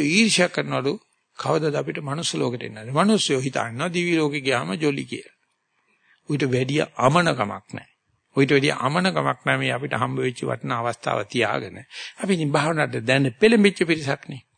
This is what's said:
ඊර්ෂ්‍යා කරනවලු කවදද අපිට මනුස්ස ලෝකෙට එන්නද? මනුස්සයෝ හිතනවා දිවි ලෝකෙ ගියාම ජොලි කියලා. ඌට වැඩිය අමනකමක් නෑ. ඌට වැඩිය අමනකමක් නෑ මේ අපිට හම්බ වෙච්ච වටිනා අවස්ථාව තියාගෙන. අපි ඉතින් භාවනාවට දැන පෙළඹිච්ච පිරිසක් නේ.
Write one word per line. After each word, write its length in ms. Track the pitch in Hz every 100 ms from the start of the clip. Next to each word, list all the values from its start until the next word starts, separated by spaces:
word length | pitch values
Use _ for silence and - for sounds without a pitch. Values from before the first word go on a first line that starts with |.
| 147
ඊර්ෂ්‍යා 440 | 185 220 175 180
කරනවලු 440 | - 143 139 131 202 _ _ _ -
කවදද 360 | 131 156 156 143
අපිට 240 | 143 156
මනුස්ස 340 | 147 147 170
ලෝකෙට 300 | 160 135 120
එන්නද? 280 | - 107 110
මනුස්සයෝ 500 | 139 196 214 - 135
හිතනවා 480 | 135 131 113 117 170
දිවි 240 | 175 175 165
ලෝකෙ 240 | 151 147
ගියාම 300 | 131 123 156 190
ජොලි 300 | 151 143 127
කියලා. 300 | 120 - _ _ _ _ _ _ _ _ _ -
ඌට 140 | 147 139
වැඩිය 380 | 123 131 143 - -
අමනකමක් 720 | 123 165 170 131 104 98 -
නෑ. 200 | - - _ _ _ _ -
ඌට 160 | 139
වැඩිය 220 | 143 143
අමනකමක් 680 | 143 135 160 185 160 139 131
නෑ 160 | 139 131
මේ 140 | 135
අපිට 220 | 127 139
හම්බ 240 | 127 127 131
වෙච්ච 220 | 131 123
වටිනා 380 | 135 120 139 120
අවස්ථාව 400 | 117 113 139 123 107
තියාගෙන. 520 | 127 107 135 101 87 - - -
අපි 200 | - 202
ඉතින් 180 | 180 151
භාවනාවට 480 | 147 151 160 139 123
දැන 240 | 113 131 135
පෙළඹිච්ච 460 | - 220 233 202 180
පිරිසක් 420 | 165 160 135 143 -
නේ. 180 | 135 -